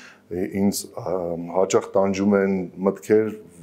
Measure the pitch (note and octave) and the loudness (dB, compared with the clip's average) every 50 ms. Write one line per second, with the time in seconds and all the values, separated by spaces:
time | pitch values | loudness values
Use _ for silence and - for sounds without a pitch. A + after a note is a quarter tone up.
0 | - - - _ _ _ G#2 F2+ F#2+ - - G2 G2 G2+ F2+ - - - - - | -20 -20 -20 _ _ _ -6 -6 -6 -4 -2 0 0 0 0 -2 -8 -10 -14 -10
1 | A#2+ E2 F2 F#2+ F2 F2 E2+ E2 E2+ E2+ E2+ F#2+ G2 F#2+ A#2 A2+ - - - F#2+ | -6 -4 -4 -4 -4 -4 -6 -6 -8 -4 0 0 2 4 2 0 0 2 0 0
2 | G2 G2 F#2+ F#2 G2 G#2 G2+ G2 G2 G2 G2 F#2 F2+ E2 - F2 F#2+ G2 G2 - | 2 2 0 0 2 4 4 4 4 2 0 -2 -2 -6 -8 -2 -2 -2 -2 -2
3 | - - G#2+ G#2+ A2 G#2+ G2+ - - - E2+ E2+ | 0 2 2 2 2 0 -4 -10 -16 -20 -20 -20